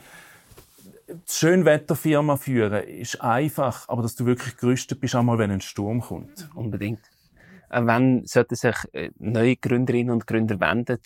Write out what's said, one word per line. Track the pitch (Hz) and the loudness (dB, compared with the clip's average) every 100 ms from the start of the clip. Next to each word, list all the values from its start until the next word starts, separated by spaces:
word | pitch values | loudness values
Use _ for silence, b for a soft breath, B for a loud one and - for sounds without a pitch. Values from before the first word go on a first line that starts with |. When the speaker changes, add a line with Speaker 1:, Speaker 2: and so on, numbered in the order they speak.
| B B B B B B - _ - - - | B B B B B B -20 _ -20 -20 -20
Speaker 1:
die | 170 - | -18 -10
Schönwetterfirma | - 156 185 160 151 - 151 160 147 151 139 | 0 4 6 6 4 2 -2 2 2 2 0
führen | - 123 104 101 | 0 0 2 0
ist | - 78 120 - | -4 -10 -10 -6
einfach, | 127 117 151 - 135 - - | 0 0 0 -2 -2 -4 -6
aber | 120 | -4
dass | 117 | -4
du | - 120 | -2 0
wirklich | 123 123 - | 0 -2 -2
gerüstet | 123 127 - - | 0 0 -2 -6
bist, | 123 123 | -2 0
einmal | 120 113 | 2 2
wenn | 104 | 2
ein | 95 | -2
Sturm | - - 104 120 | -4 -6 -4 -4
kommt. | 113 85 - - 160 | -6 -10 -12 -18 -18
Speaker 2:
Unbedingt. | - 117 101 101 113 _ _ _ B B B B | -10 -8 -6 -6 -6 _ _ _ B B B B
An | 120 117 | 0 2
wen | 117 131 127 - | 4 4 2 2
sollten | - 120 | 0 0
sich, | 120 123 110 - | 0 -2 -2 -6
äh, | 69 82 - | -8 -10 -8
neue | - 117 117 127 | -4 2 2 2
Gründerinnen | 113 120 127 120 123 | 0 0 2 0 0
und | 117 - | -2 0
Gründer | 113 110 101 | 0 0 0
wenden, | 82 104 120 120 | 0 0 -2 -4